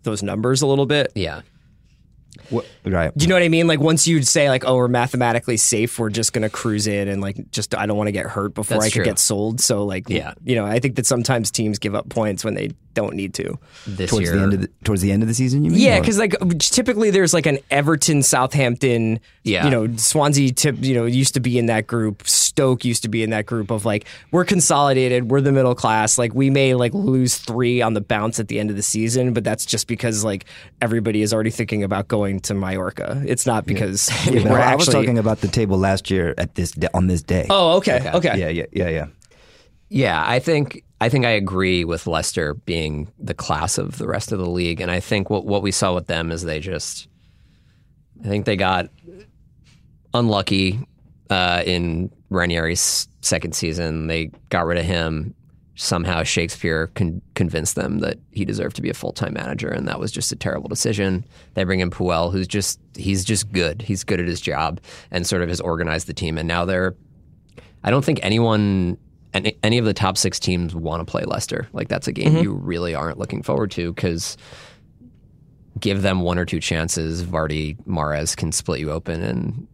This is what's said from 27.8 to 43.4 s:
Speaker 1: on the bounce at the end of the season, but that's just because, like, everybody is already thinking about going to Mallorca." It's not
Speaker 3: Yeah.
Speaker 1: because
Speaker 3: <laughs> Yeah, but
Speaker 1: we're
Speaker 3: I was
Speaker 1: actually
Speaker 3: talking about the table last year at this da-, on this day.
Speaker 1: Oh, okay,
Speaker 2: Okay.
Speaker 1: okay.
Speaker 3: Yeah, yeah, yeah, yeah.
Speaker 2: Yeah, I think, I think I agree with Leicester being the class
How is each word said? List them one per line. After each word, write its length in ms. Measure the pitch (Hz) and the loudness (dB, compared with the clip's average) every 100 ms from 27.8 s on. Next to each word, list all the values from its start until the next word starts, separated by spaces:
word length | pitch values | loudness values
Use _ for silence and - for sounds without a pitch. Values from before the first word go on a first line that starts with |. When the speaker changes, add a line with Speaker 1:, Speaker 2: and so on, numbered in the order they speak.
Speaker 1:
on 120 | 113 | 2
the 60 | 107 | 0
bounce 380 | 101 107 110 117 | -2 -2 -2 -4
at 80 | 107 | -4
the 140 | 113 | -4
end 100 | 107 | -2
of 60 | 101 | -2
the 60 | |
season, 500 | - 110 113 127 123 | -2 -2 0 2 2
but 100 | 117 | 0
that's 240 | 104 110 - | -2 -4 -4
just 220 | 110 - | -4 -4
because, 340 | 117 120 107 | -4 -2 -2
like, 220 | 107 98 - - - _ | -2 -4 -10 -20 -20 _
everybody 420 | 120 117 113 104 | 0 2 2 2
is 120 | 107 | 2
already 160 | 110 117 | 2 0
thinking 320 | 117 110 107 | -2 -2 -2
about 240 | 98 98 104 | 0 -2 0
going 320 | 110 101 95 | 0 0 -2
to 120 | - | -4
Mallorca." 680 | 101 95 95 92 - - 135 139 | -4 -2 -4 -4 -6 -6 -4 -4
It's 180 | 123 | -2
not 200 | - 110 - | 0 -2 -2
Speaker 3:
Yeah. 80 | |
Speaker 1:
because 340 | 98 101 98 - - | -2 -2 0 -2 0
Speaker 3:
<laughs> 60 | - | 0
Yeah, 160 | 120 | 2
but 80 | 98 | 4
Speaker 1:
we're 80 | 123 | 4
Speaker 3:
I 160 | 123 135 | 4 4
was 100 | 170 | 4
Speaker 1:
actually 160 | 120 | 4
Speaker 3:
talking 140 | 113 117 | 4 2
about 220 | 110 110 | 2 0
the 80 | 98 | 0
table 300 | 120 107 95 | 0 2 2
last 340 | 98 95 - | 2 0 0
year 200 | 95 85 - | 0 0 -2
at 160 | - | -6
this 160 | - 87 | -4 -6
da-, 160 | - 87 | -2 -2
on 140 | 90 92 | 2 2
this 140 | 87 | 2
day. 240 | - 90 80 | 0 -2 2
Speaker 1:
Oh, 280 | 196 170 180 | 2 4 4
okay, 180 | - 127 | 2 0
Speaker 2:
Okay. 140 | 135 | 0
Speaker 1:
okay. 260 | 170 160 98 | 0 0 0
Speaker 3:
Yeah, 100 | 82 | -2
yeah, 160 | 85 - | -4 -4
yeah, 160 | 101 90 | -2 -2
yeah. 180 | 80 78 - _ _ - - _ _ _ | -2 -4 -12 _ _ -20 -20 _ _ _
Speaker 2:
Yeah, 340 | 185 123 80 78 | 0 2 2 2
I 120 | 127 | 0
think, 440 | 165 156 143 - _ _ | 2 0 0 -6 _ _
I 80 | 113 | 2
think 160 | 135 | 4
I 60 | 120 | 4
agree 540 | 107 95 92 92 90 | 2 0 0 2 2
with 220 | 85 82 90 | 0 -4 -2
Leicester 480 | 80 76 - 76 | -2 0 -2 -2
being 540 | 73 - 85 78 76 76 _ | -4 -4 -4 -2 -4 -8 _
the 160 | - | -8
class 440 | - | -8